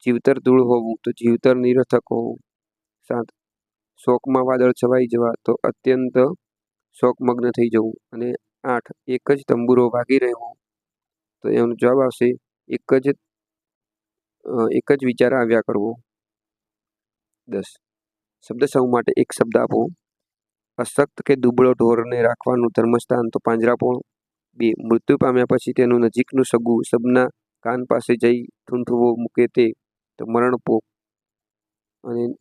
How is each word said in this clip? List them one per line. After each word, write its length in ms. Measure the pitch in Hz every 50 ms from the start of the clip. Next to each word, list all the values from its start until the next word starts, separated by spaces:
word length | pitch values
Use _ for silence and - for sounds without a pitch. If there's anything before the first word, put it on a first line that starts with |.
| _
જીવતર 340 | 127 120 117 - 135 135 131
ધૂળ 220 | - 131 127 131
હોવું 360 | 127 120 123 120 113 113 113 - -
તો 80 | 120
જીવતર 440 | 120 - 117 117 117 117 - 131 131
નિરર્થક 480 | 127 123 123 123 131 123 - - 120 - _
હોવું. 260 | - 117 117 117 117 123 _ _ _ _ _ _ _ _ _ _ _ _ _ -
સાત, 180 | 123 120 113 110 _ _ _ _ _ _ _ _ _ _ _ _ _ _ -
શોકમાં 380 | - 123 120 - 139 131 131 127
વાદળ 280 | 127 127 127 127 127
છવાઈ 340 | 123 - - 120 127 127 127
જવા 260 | 117 120 120 120 117 113 - _
તો 80 | - 113
અત્યંત 640 | - - - 120 - _ 131 131 131 131 127 123 131 127 143 180 - _ _ _ _ _ _ _ _ _ _ _ -
શોકમગ્ન 520 | - 127 120 - 131 123 123 123 120 123
થઈ 180 | 113 - 120 117 113
જવું. 200 | 110 110 113 110 - _ _
અને 220 | - 117 120 123 123 - - _ _ _ -
આઠ, 200 | 135 123 117 - - - - _ -
એક 240 | 127 127 - -
જ 100 | 143 139 139 -
તંબુરો 420 | 135 120 120 120 127 123 123 120
વાગી 280 | 113 123 120 127 131 135
રહેવો, 360 | 127 123 120 117 117 120 - _ _ _ _ _ _ _ _ _ _ _ _ _ _ _ _ _
તો 80 | - 110
એનો 240 | 107 117 120 120 117 107
જવાબ 200 | - 123 127 135
આવશે 460 | 135 127 - - 123 123 123 - - _ _ _ _ -
એક 240 | 127 120 - - 139
જ, 160 | 135 131 139 139 - _ _ _ _ _ _ _ _ _ _ _ _ _ _ _ _ _ _ _ _ _ _ _ _ _
અ, 220 | - - 123 113 113
એક 220 | 120 123 - - 147
જ 120 | 139 135
વિચાર 280 | 127 120 - 127 123 131
આવ્યા 280 | 131 120 113 117 113
કરવો. 340 | 107 - 120 110 101 110 120 120 _ _ _ _ _ _ _ _ _ _ _ _ _ _ _ _ _ _ _ _ _ _ _ _ _ _ _ _ _ -
દસ, 160 | 113 98 95 - - _ _ _ _ _ _ _ _ _ _ _ _ _ _ -
શબ્દ 160 | 117 120 139
સમૂહ 280 | 139 - 143 127 127
માટે 220 | 123 120 113 - 127 123
એક 80 | 123 -
શબ્દ 260 | - - 127 117 113 120
આપો. 300 | 123 - - 110 117 165 175 - _ _ _ _ _ _ _ _ _ _ _ _ _ _ _ -
અશક્ત 440 | 120 - - - 147 143 _ -
કે 140 | - - 143
દુબળો 380 | 135 123 123 120 123 127 127 127
ઢોરને 480 | 113 117 117 117 113 113 123 123 123
રાખવાનું 480 | 117 117 120 - - 127 127 123 120 117 - -
ધર્મસ્થાન 520 | 113 117 117 120 - - 127 123 120 113
તો 100 | - -
પાંજરાપોળ. 640 | - - 117 113 113 120 123 123 127 123 123 123 - - _ _ _ _ _ _ _ _ _
બે, 180 | - 117 113 110 - -
મૃત્યુ 320 | 113 117 117 - - 143 139
પામ્યા 280 | - 135 127 127 123
પછી 280 | 123 127 127 - - 123
તેનું 260 | - 127 120 123 120
નજીકનું 460 | 120 113 - 120 127 - - 135 131
સગું 380 | - - 117 117 117 117 113 - -
શબના 360 | - 123 117 127 123 127 127 127 - _ _ _ _ _
કાન 220 | - 117 120 123 127
પાસે 320 | - 120 123 120 - 123
જઈ 280 | 113 120 120 123 123 120
ઠૂંઠવો 720 | - - _ _ - 123 123 123 - 123 120 120 120 117
મૂકે 320 | 117 120 113 - - 120 117
તે 240 | - - 120 110 110 - _ _ _ _ _ _ _ -
તો 80 | 113
મરણપોક. 580 | 110 113 117 120 127 127 117 - - 117 110 - _ _ _ _ _ _ _ _ _ _ _ _ _ _ _ _ _ _ _ _ _ _ _ -
અને 300 | 123 120 117 120 120 - -